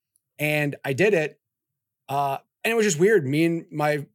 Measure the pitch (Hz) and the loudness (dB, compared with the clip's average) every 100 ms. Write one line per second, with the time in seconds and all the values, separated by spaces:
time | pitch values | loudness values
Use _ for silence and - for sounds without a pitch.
0 | _ _ _ - 151 151 147 135 - 135 | _ _ _ -8 -4 -2 -2 -4 -4 0
1 | 196 185 151 - _ _ _ _ _ _ | 2 2 0 -8 _ _ _ _ _ _
2 | - 139 139 135 - _ 214 233 214 151 | -6 -4 -2 -4 -10 _ -2 0 0 2
3 | 185 220 135 147 165 165 - 151 147 147 | 4 4 2 0 0 0 -6 -4 -2 -2
4 | 139 | -6